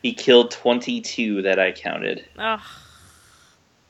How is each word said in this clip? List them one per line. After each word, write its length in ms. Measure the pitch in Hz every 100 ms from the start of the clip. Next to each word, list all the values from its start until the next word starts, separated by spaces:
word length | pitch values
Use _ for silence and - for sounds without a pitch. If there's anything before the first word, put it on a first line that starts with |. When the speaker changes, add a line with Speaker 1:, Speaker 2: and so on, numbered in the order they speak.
Speaker 1:
He 100 | 123
killed 380 | 113 - 120 120
twenty-two 880 | - 123 123 127 120 113 - 110 101
that 160 | 95 95
I 140 | 92
counted. 520 | - - - - - - -
Speaker 2:
Ugh. 220 | 220 214 - - - - - - - - - _ _ _ _